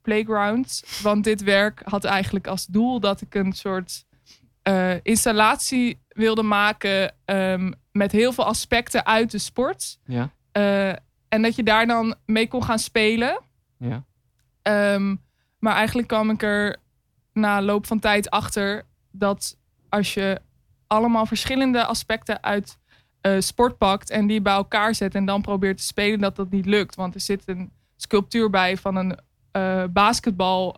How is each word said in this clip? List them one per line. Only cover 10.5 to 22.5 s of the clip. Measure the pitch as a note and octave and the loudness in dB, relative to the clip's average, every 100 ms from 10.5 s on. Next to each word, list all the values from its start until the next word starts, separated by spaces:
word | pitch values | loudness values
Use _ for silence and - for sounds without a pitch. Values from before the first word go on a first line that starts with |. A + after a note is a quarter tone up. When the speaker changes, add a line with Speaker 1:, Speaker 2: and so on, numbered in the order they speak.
Speaker 1:
Eh, | G#3 G3+ G3 G3 - - _ _ | 0 2 2 0 -4 -12 _ _
en | A3 | 0
dat | A3+ A#3 | 2 2
je | |
daar | A3 G#3+ A#3 | 4 4 4
dan | A#3 A3+ - - | 0 -2 -4 -2
mee | A3 A3+ | 0 0
kon | B3+ | -2
gaan | A3 A3 | -2 -2
spelen. | - A3+ G#3+ A3+ B3 G#4 - _ _ _ | 0 2 2 2 0 -4 -10 _ _ _
Speaker 2:
Ja. | A#2+ A2+ - _ _ _ _ _ | -8 -8 -12 _ _ _ _ _
Speaker 1:
Ehm, | G#3 G#3 G3+ G3+ G3 G3 - _ _ _ | 0 2 2 2 -2 -4 -10 _ _ _
maar | A3 F#3 | 0 2
eigenlijk | A3+ B3 A3+ | 0 -2 -2
kwam | A3 A3 | 0 0
ik | A3 | 0
er | G#3+ G#3 G#3 - _ _ _ _ _ | 0 0 -2 -6 _ _ _ _ _
na | G#3+ G#3 G3+ | -2 0 2
loop | G3+ G#3 - | 0 -2 -2
van | A3 | 0
tijd | G#3+ G#3 G3 | 2 2 0
achter | G3+ - G#3+ G3 G#3 - _ _ | -2 -2 -4 -4 -4 -10 _ _
dat | F#3+ G3+ G3+ - - _ _ _ | -2 -2 -2 -8 -14 _ _ _
als | G#3 G3 | -2 0
je | G#3 G3 F#3+ - _ _ _ - | -2 -2 -4 -8 _ _ _ -2
allemaal | G#3+ A#3 A3+ A3 | 2 4 2 0
verschillende | A3 - C4 C4 A#3+ - | -2 -2 0 2 2 0
aspecten | A#3 - A3+ - G#3 | -2 -4 -4 -4 -4
uit, | - | -2